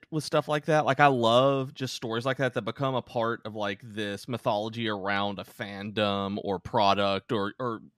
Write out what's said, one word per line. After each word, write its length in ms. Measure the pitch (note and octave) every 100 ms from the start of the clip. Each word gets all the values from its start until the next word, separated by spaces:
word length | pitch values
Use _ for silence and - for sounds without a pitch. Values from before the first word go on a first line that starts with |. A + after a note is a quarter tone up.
| -
with 120 | D#3 -
stuff 220 | D3+ D3
like 160 | D3+ D#3+
that. 200 | D3+ B2+
Like, 140 | C3+
I 80 | C#3+
love 640 | C3 A2+ A#2+ C#3 C3+ C3
just 200 | - C3 -
stories 300 | A#2 A2+ B2+
like 120 | B2+
that 160 | C3 B2+
that 60 |
become 300 | A2 - C3+ B2+
a 60 |
part 400 | - B2 A2+ A#2 A2
of, 100 | G#2+
like, 260 | G2+ G2
this 440 | A#2 G#2 G#2 G2+ -
mythology 640 | A#2+ B2+ G#2 A2 A2 A2+
around 500 | G#2 F#2+ G2+ G2+ F#2+
a 40 | F#2+
fandom 920 | - G#2 G2+ G#2 G2+ G#2 G2 G2 G#2
or 160 | G2 F#2
product 720 | - A#2+ G2+ G2 G2+ G2 -
or, 220 | A2+ G2+ -
or 220 | B2+ A2+ C#2+